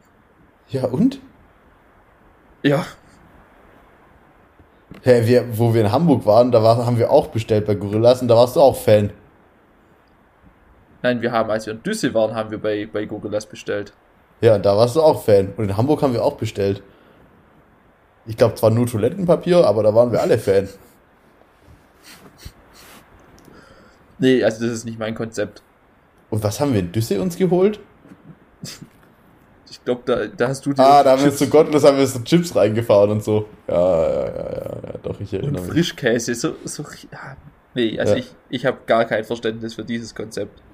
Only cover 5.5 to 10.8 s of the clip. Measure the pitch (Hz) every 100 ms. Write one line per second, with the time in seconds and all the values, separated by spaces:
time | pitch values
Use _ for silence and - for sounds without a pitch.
5.5 | 110 117 113 101 127 165 123 104 107 127
6.5 | 117 110 120 117 120 - 147 147 113 -
7.5 | 107 101 98 101 107 117 127 123 117 123
8.5 | 165 135 - - 107 104 - _ _ _
9.5 | _ _ _ _ _ _ _ _ _ _
10.5 | _ _ _